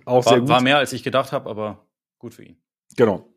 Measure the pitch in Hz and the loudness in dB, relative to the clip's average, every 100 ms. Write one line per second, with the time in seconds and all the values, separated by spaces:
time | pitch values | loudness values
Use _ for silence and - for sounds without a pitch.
0 | - 123 113 120 123 123 127 147 131 120 | -2 2 4 2 4 2 2 0 0 -6
1 | 127 127 135 139 135 107 107 101 _ _ | -4 -2 -2 -6 -8 -8 -10 -10 _ _
2 | _ _ 117 - - 85 _ _ _ - | _ _ -20 -20 -20 _ _ _ _ 0
3 | 113 85 - | 2 0 -8